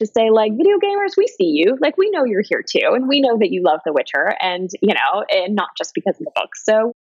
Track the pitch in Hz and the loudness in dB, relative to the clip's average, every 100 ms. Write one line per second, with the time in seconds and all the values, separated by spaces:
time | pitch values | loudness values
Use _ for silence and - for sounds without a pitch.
0 | 214 233 226 220 214 220 370 403 403 403 | -4 0 2 4 2 2 2 2 0 -2
1 | 392 392 403 - 175 147 180 262 294 294 | -2 0 0 0 0 2 2 2 0 0
2 | 403 370 254 196 208 131 - - 104 240 | 0 0 0 0 -2 -4 -2 -2 2 0
3 | 262 285 269 226 196 185 180 156 165 147 | 2 2 2 2 0 2 0 0 0 -2
4 | - 139 175 - 185 180 185 - 202 147 | -2 -2 -2 -2 -2 -4 -6 -2 0 2
5 | 135 190 - - 180 208 175 - - - | 0 -2 -2 -2 0 -2 -4 -6 -10 -6
6 | 196 - - - - - - 214 226 - | -4 -4 -6 -6 -6 -6 0 2 0 -4